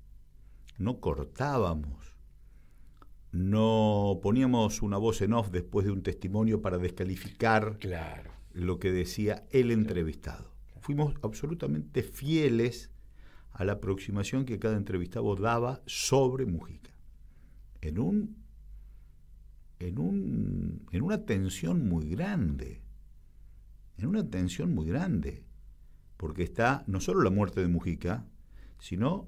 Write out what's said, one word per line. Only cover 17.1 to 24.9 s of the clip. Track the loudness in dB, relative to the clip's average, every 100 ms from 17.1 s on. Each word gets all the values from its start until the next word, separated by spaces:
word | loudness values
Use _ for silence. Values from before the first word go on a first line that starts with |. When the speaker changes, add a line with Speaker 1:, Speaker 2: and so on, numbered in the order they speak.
| -20 -20 -20 -20 -20 -20 -10
Speaker 1:
En | -6 0
un, | 2 2 0 -8 -18 -20 -18 -18 -18 -20 -20 -20 -20 -20 -20 -20 -20 -8
en | -6 -2
un, | 0 0 0 0 0 0 -2 -4 -4
en | -2
una | 0 0 0
tensión | 0 0 -2 0 2 2
muy | 2 0
grande, | -2 -2 0 0 -2 -6 -12 -16 -18 -20 -20 -20 -20 -20 -20 -20 -20 -18 -4
en | 0
una | 0 0
tensión | 0 -2 0 0
muy | 0
grande, | 2